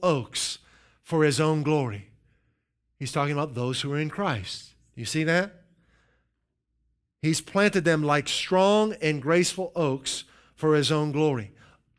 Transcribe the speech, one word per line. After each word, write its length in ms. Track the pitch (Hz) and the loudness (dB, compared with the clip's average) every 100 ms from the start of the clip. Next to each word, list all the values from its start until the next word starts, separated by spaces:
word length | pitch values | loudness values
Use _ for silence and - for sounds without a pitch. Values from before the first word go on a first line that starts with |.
oaks 560 | 180 143 113 - - - _ _ _ _ | 0 0 -2 -6 -6 -8 _ _ _ _
for 200 | - 160 | -4 2
his 160 | 151 135 | 2 4
own 240 | 156 156 | 2 0
glory." 460 | 147 151 127 101 - _ _ _ _ _ _ _ _ - | 0 0 0 -6 -12 _ _ _ _ _ _ _ _ -14
He's 120 | 131 | -6
talking 220 | 156 143 | -2 -2
about 200 | 143 151 | -2 -4
those 280 | 120 123 131 | -4 -4 -4
who 120 | 143 | -4
are 60 | 147 | -4
in 100 | 151 | -4
Christ. 640 | 170 202 117 90 - - _ _ - | -4 -4 -4 -6 -12 -16 _ _ -14
You 100 | 113 | -6
see 180 | 156 156 | -2 0
that? 400 | 170 202 - _ _ _ _ _ _ _ _ _ _ _ _ _ _ _ _ | 0 0 -6 _ _ _ _ _ _ _ _ _ _ _ _ _ _ _ _
He's 200 | 151 160 | -2 -2
planted 440 | - 196 202 196 165 | -2 2 2 2 2
them 160 | 160 | 2
like 260 | 147 147 - | 2 0 0
strong 680 | - - 185 196 208 214 | -4 0 4 4 4 2
and 280 | 196 156 151 | 0 -2 -2
graceful 500 | 131 175 175 - 175 175 | 2 2 2 -2 -6 -2
oaks 480 | 151 135 - - - _ _ - | -2 -2 -6 -10 -10 _ _ -4
for 180 | 156 | 2
his 180 | 151 143 | 2 2
own 200 | 156 151 | 0 0
glory. 400 | 147 156 127 101 - - _ _ | 0 0 0 -6 -16 -20 _ _